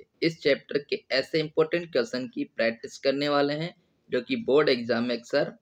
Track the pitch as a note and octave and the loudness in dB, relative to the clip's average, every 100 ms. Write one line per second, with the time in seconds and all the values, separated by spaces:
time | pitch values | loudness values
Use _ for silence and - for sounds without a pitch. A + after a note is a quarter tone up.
0 | - - D#3+ E3 D3 C3 - C#3+ - - | -12 -4 -4 0 0 0 0 -6 -4 -8
1 | - B2+ C3+ D#3+ D3+ D#3+ D#3 F3 E3+ C3+ | -2 -2 0 -2 -2 0 0 0 -2 -2
2 | A#2 B2+ B2+ - C#3+ - A2+ A#2 C3 - | -2 -4 -8 -8 -8 -2 -2 -2 -10 -4
3 | C3+ C#3 D3 C#3+ C#3+ D3 E3+ - _ _ | -2 0 2 2 2 -2 -6 -10 _ _
4 | - B2+ A#2+ B2+ C#3 D3 D3 B2 A#2 A#2 | -4 -4 -2 -4 2 4 4 2 0 0
5 | B2 A#2 - C#3+ - - | 0 -4 -2 -2 -2 -6